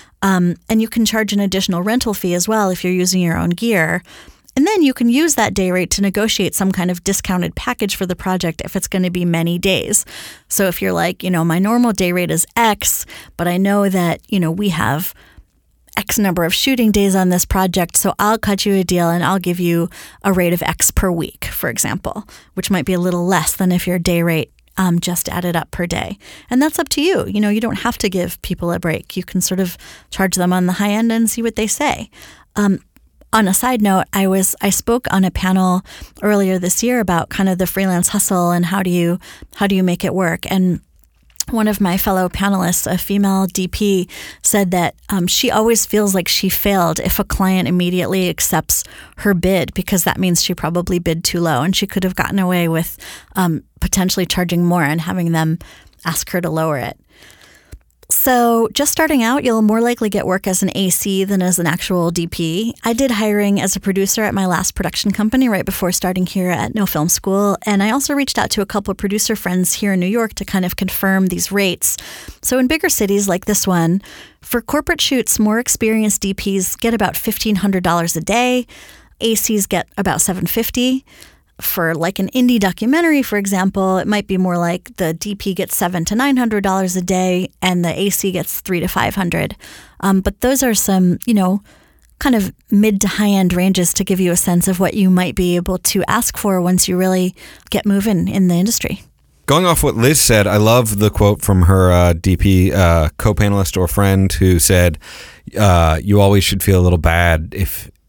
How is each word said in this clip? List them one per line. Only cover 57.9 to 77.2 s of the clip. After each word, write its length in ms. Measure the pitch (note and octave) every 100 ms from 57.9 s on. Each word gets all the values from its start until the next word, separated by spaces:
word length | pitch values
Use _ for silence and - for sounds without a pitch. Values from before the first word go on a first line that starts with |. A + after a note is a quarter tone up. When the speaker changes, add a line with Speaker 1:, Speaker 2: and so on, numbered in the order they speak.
| _ -
Speaker 1:
So 600 | - C4+ B3 A#3 A3+ A3+
just 200 | - C#4+
starting 320 | - D#4+ C#4+
out, 180 | A3+ G3
you'll 200 | B3 A3
more 180 | G#3+ A3+
likely 280 | A#3 A#3+ G#3+
get 200 | G3 -
work 180 | F#3 G#3
as 160 | F#3
an 80 | F#3+ -
A 140 | F#3+
C 340 | - G3+ F#3+
than 180 | F#3+ G3
as 160 | F3+ F3
an 80 | E3+
actual 460 | F3 - F3+ E3+
D 160 | E3+ E3+
P. 440 | - E3 E3+ A3+ -
I 80 | A3+
did 180 | A#3 C4+
hiring 500 | G#3+ A3 G#3 G3+ G3+
as 140 | F#3
a 60 | G3
producer 420 | - F#3+ F#3+ -
at 100 | G#3+
my 140 | G3+ F#3
last 300 | E3 - -
production 340 | - - G#3
company 380 | F#3+ G#3+ C4 B3+
right 160 | G3
before 260 | - - F3+
starting 340 | F3+ F#3 F#3
here 260 | F3+ F#3+ F3+
at 220 | E3+ A2
No 140 | A3 F#3+
Film 220 | D#3 E3
School, 500 | - - G3 G3+ F#3+ -
and 160 | G3+
I 80 | G#3
also 240 | C4 C#4
reached 240 | C#4+ C4+ -
out 100 | -
to 100 | -
a 60 | G3
couple 260 | G#3 G#3
of 40 | F#3+
producer 380 | G3+ G#3 -
friends 380 | G#3+ F#3 F3+ F3+
here 200 | - G#3
in 60 | F#3+
New 80 | F3+
York 280 | A#3 A3
to 100 | -
kind 200 | - G3
of 120 | F3+ -
confirm 500 | F#3 - F#3+ F#3+ F#3+
these 240 | F3 -
rates. 460 | G3+ F#3+ E3+ - - - - - -
So 180 | - B3+
in 80 | B3+
bigger 200 | - -
cities 380 | - G3+ G3+ G3
like 200 | F3+ -
this 200 | G#3 -
one, 340 | E3+ E3 F#3+ - - - _
for 200 | - A#3+
corporate 400 | - D4 D4+ D#4+
shoots, 400 | - C4 A#3 -
more 180 | G#3+ A3
experienced 600 | B3 - A3 A3 G#3+ -
D 120 | G3
Ps 440 | G3 G#3 F#3+ F3+ -
get 180 | A3+
about 220 | A3+ F#3+
fifteen 400 | -